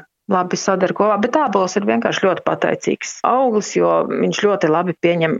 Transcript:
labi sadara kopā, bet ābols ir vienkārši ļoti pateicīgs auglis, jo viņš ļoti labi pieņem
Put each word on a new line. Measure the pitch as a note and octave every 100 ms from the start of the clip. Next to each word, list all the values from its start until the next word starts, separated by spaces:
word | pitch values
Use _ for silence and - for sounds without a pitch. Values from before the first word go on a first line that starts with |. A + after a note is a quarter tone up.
| - _ -
labi | F#3 F3+ F#3
sadara | - F#3+ F3+ E3+
kopā, | G#3 G3+
bet | A#3 G#3
ābols | G3 G3 F3+ G#3
ir |
vienkārši | G3+ A3+ A3 D#3+
ļoti | F#3+ E3
pateicīgs | - D#3+ E3+ E3 - - - -
auglis, | - B3 C4 G#3+ -
jo | F3+ E3+ E3
viņš | D#3+ D#3+ F3+ E3+
ļoti | G#3 G3 D#3
labi | D#3+ F3+ -
pieņem | E3+ F3 D#3+ -